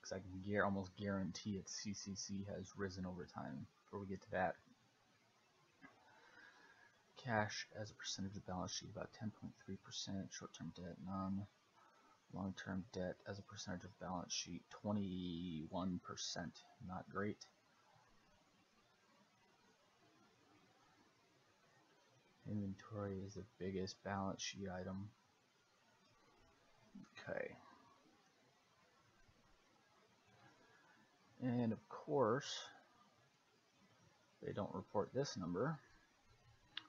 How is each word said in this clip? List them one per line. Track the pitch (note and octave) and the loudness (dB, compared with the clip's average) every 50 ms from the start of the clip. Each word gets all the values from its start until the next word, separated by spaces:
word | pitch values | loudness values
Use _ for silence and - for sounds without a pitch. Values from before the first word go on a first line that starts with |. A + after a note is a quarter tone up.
'cause | - - F2+ | -6 -4 -4
I | F#2+ | -4
can | F#2+ F#2 F#2 F#2+ F#2+ | -4 -6 -8 -6 -2
guar-, | G2+ G2+ G2+ F#2+ | 2 6 6 6
almost | G2+ G2 G2 F#2+ F#2 - | 6 6 4 0 -2 -4
guarantee | - G#2 G2+ G2 G2 F#2+ E2 F2+ - - G#2+ G2+ F#2+ | -2 0 2 2 2 2 0 0 -2 -2 0 -2 -2
it, | E2+ - | -2 -4
C | - - - G#2 G2 | -6 -4 -4 -4 -4
C | - - G2+ G2 | -4 -4 -4 -4
C | F#2+ - - G2+ G2 G2+ | -4 -4 -4 -4 -4 -2
has | G2+ F#2+ E2+ F#2+ F#2+ - | -2 -2 -4 -4 -6 -4
risen | - G2+ F#2+ F2+ F#2 F2+ | -2 -2 -2 0 -2 -4
over | F#2 F2+ F2 - | -2 -2 -4 -6
time. | - - - - - - C#2+ D#2 - - - - | -6 -6 -6 -6 -4 -4 -6 -8 -10 -12 -20 -18
Before | - - G2+ | -8 -6 -6
we | G2+ | -4
get | F#2+ G2 F#2 - | -2 -4 -4 -4
to | - | -2
that, | - F#2 F#2 E2+ - - - - - _ - - _ _ - _ - - - - _ - - _ _ - - _ _ - - - - - - - - - - - - - - - - - - - - - - - - - - - - - | 2 4 4 4 4 0 -10 -20 -20 _ -20 -20 _ _ -20 _ -20 -20 -20 -20 _ -20 -20 _ _ -20 -20 _ _ -20 -20 -20 -20 -20 -20 -20 -20 -20 -20 -20 -20 -18 -18 -18 -20 -20 -20 -20 -20 -20 -20 -20 -20 -20 -20 -20 -18 -8
cash | - C3 A#2 G#2+ G#2+ G#2+ - - - - - - | 0 6 8 8 8 6 4 -2 -4 -4 -4 -6
as | G#2+ G#2 | -6 -6
a | G2 | -6
percentage | - - - - - G2 G2 G2+ | -8 -4 -4 -2 -2 -2 -2 -2
of | G2+ - | -6 -4
balance | - F#2 F#2 F2+ F#2+ - | -2 -2 0 0 0 0
sheet, | - - - | -2 -4 -4
about | G2+ F#2 - - - | -4 -4 -4 -6 -6
ten | - - A2 - - | -6 -6 -6 -6 -4
point | - A#2+ - - - | -10 -10 -10 -10 -8
three | - G2 F#2+ - | -8 -8 -8 -8
percent, | - A2+ - - - G2 G2 F#2+ - - | -8 -6 -6 -4 -2 -2 -2 -2 -2 -6
short-term | - - - - - - E2 - | -8 -8 -8 -8 -6 -8 -8 -6
debt, | - F2 F2+ - - C#2+ | -6 -8 -8 -8 -8 -6
none. | F2+ G2 F#2+ F#2+ F#2+ G2 G2 G2+ - - - _ - _ - - - - - - - - - _ _ - | -2 0 2 2 2 2 0 0 -4 -8 -20 _ -20 _ -20 -20 -20 -20 -20 -20 -20 -20 -20 _ _ -4
Long-term | F#2 F#2+ G2 F#2 - - G2 F#2+ F#2+ F2 - - | -2 -2 -2 -2 -2 -4 -2 -2 -2 -2 -2 -2
debt | F#2 F#2 F2+ - - - - | 0 0 0 0 -2 -4 -6
as | G2+ G2+ | -6 -6
a | G2 | -6
percentage | - G2+ G#2 - - F#2 F2+ F2+ | -10 -8 -8 -4 -4 -4 -4 -4
of | F#2+ - - | -8 -10 -8
balance | F2+ F2 F#2 F2 E2 - - | -4 -2 -2 -2 -2 0 -2
sheet, | - - - F2 F2 - - | -2 -2 -2 -6 -8 -8 -10
twenty-one | - - - G#2 G#2 G#2+ G2 F#2+ F#2 F#2 F2+ F2+ E2+ E2 F2 F2+ E2 D#2 D2+ E2 F#2 F#2 F2+ F#2+ F2+ F2 | -16 -4 0 2 2 4 2 2 0 0 0 -2 -2 -2 -2 -2 -2 -2 -4 -2 0 0 2 2 2 0
percent. | - - - - - - - - F2 - - - - - - - - | -2 -4 -6 -4 -2 -2 -2 -2 -2 -4 -6 -10 -18 -20 -16 -10 -8
Not | - F2+ - - - | -6 -4 -4 -6 -4
great. | - F2+ G2+ G#2+ - - - - - - _ - - - - - - - - - - - - - - - - - - - - _ - - - - - - - - - - - _ - - - - - - - - - _ C#5+ - - - - - - - - - - - - - D4+ D4+ - - - - - - - - - - - - - - - - - - - - - - - - - - - - - - - - - - - - - - | -2 0 0 0 0 -2 -8 -16 -16 -20 _ -20 -20 -20 -20 -20 -20 -20 -20 -20 -20 -20 -20 -20 -20 -20 -20 -20 -20 -20 -20 _ -20 -20 -20 -20 -20 -20 -20 -20 -20 -20 -20 _ -20 -20 -20 -20 -20 -20 -20 -20 -20 _ -20 -20 -20 -20 -20 -20 -20 -20 -20 -20 -20 -20 -20 -20 -20 -20 -20 -20 -20 -20 -20 -20 -20 -20 -20 -20 -20 -20 -20 -20 -20 -20 -20 -20 -20 -20 -20 -20 -20 -20 -20 -20 -20 -20 -20 -20 -20 -20 -20 -20 -20 -10 -2 0
Inventory | G2+ G#2 G2+ G2 G2 G2 - - A2 G#2 G2+ G2+ G2 F#2+ F#2+ | 2 2 4 2 0 -2 -6 -6 -4 -2 0 0 0 0 -2
is | G2 G2+ | -4 -6
the | F#2+ F2+ - - - | -8 -10 -10 -8 -4
biggest | F2 F#2+ F#2+ F#2 F#2 F#2+ - - - | -2 0 2 2 2 2 -2 -4 -2
balance | F#2+ G2+ G2 G2 G2 - - | 0 2 4 4 2 2 0
sheet | - - - - G2 F#2+ | -2 -4 -2 -2 -4 -2
item. | F2+ F#2 F#2 F#2+ F#2+ F#2+ G2+ A2 - - - - - _ _ _ _ - _ _ - - - - - - - - - - - - - - - - - - - - - - - - - - - - - - - - | -2 -2 -2 -2 -2 -4 -4 -6 -10 -16 -20 -20 -20 _ _ _ _ -20 _ _ -20 -20 -20 -20 -20 -20 -20 -20 -20 -20 -20 -20 -20 -20 -20 -20 -20 -20 -20 -20 -20 -20 -20 -18 -16 -16 -16 -14 -14 -10 -4 -2
Okay. | - - - - - - - - - - - - - - - - - - - - - - - - - - - - - - - - - - - - - - - - - - - - - - - - - - - - - - - - - - - - A#2 - - - - - - - - - - - - - - - - - - - - - B2 | 0 0 0 -2 -4 -10 -16 -18 -20 -20 -20 -20 -20 -20 -20 -20 -20 -20 -20 -20 -20 -20 -20 -20 -20 -20 -20 -20 -20 -20 -20 -20 -20 -20 -20 -20 -20 -20 -20 -20 -20 -20 -20 -20 -20 -20 -20 -20 -20 -20 -20 -20 -20 -20 -20 -20 -20 -20 -20 -20 -20 -20 -20 -20 -20 -20 -20 -20 -20 -20 -20 -20 -20 -20 -20 -20 -20 -20 -20 -20 -10 0 2
And | B2+ A#2+ B2 A#2+ A2+ A2 | 4 6 6 6 6 4
of | G#2 - - | 2 -2 -8
course, | - - - - D3+ C#3+ B2+ G#2+ A#2 C#3 - - - - - - - - - - - - - - - - - - _ - _ - - - _ - _ - - - - - - - - - - - - - | -10 -8 -2 4 8 8 10 10 10 8 4 0 -4 -4 -6 -8 -12 -16 -20 -20 -20 -20 -20 -20 -20 -20 -20 -20 _ -20 _ -20 -20 -20 _ -20 _ -20 -20 -20 -20 -20 -20 -20 -20 -20 -20 -20 -20 -8
they | - - - | -6 -4 0
don't | A2 G2+ - - | 0 -2 0 0
report | F#2 G2 - - G#2 F#2 - - | -4 -4 0 2 2 2 4 4
this | B2 C#3 - - | 2 2 2 0
number, | - F2+ E2 F2 F2+ A#2 D3 D#3+ C#3+ - - - - - - - - - - - - - - - - - - - - - | -2 0 0 2 4 4 2 2 0 -6 -16 -20 -20 -20 -20 -20 -20 -20 -20 -20 -20 -20 -20 -20 -20 -20 -8 -8 -8 -8